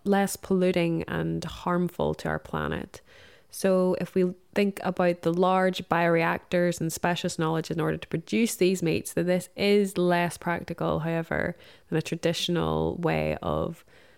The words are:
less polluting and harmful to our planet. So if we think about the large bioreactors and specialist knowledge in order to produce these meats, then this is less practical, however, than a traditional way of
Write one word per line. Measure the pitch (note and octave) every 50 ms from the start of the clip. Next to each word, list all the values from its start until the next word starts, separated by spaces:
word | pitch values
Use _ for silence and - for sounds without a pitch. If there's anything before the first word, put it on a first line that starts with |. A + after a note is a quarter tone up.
| -
less | G3+ G3 G3 G3 F#3+ -
polluting | - - - F#3+ F#3 F3+ F#3 F3+ F3+ E3+ E3+ E3 E3 E3+
and | - - E3 E3 E3 E3 E3 E3+
harmful | E3 - - - F3+ F3 F3 F3+ F3 - - - D3 -
to | - - D#3+
our | - -
planet. | - - - D#2 D2+ D2 D#2 - - - - - _ _ - - - - - - _ _ -
So | - - F#3+ F#3 F#3 F#3 F3+ F3+ -
if | F3 - -
we | F#3+ F3+ F3+ F#3 - _ _ -
think | - G#3 G3 G3 - -
about | F3+ F3+ - F3+ F3 F3 F3 -
the | E3 E3+
large | F3 F#3 F#3 F#3 F#3 F#3 F#3 F#3 - - -
bioreactors | E3+ E3+ E3+ E3+ E3+ E3 E3 E3+ F3 - - - - F3 F3 F3 E3+ -
and | D#3+ E3 -
specialist | - - F3 F3+ E3 - F3+ - -
knowledge | E3 D#3+ D#3+ D#3+ D#3+ -
in | E3 E3
order | D3+ D#3+ D#3
to | E3 - -
produce | - E3 E3 - - A3 A#3 A3+ -
these | - F#3 F3+ F#3+ F3+ E3+
meats, | E3 E3+ - - - -
then | - E3+
this | F3 F3+ F3+ F3 - -
is | - G3 G3+ G3+ G#3 G3+ F#3+ -
less | G3 F3+ F3 F3 F3 F3 E3+ -
practical, | - - F3 E3+ - - - E3+ - E3 E3 D#3+ D#3+
however, | D#3 E3 E3 E3 E3 - - - - - F3 - - - - - _ -
than | - D#3
a | D#3+
traditional | - E3+ E3+ - E3 E3+ - - - F3 E3 E3 D#3+ D#3 - - D#2+ -
way | - E3+ D#3+ D#3+ - - - - -
of | - - D2+ D#2 - - E3 - - _ - - - - -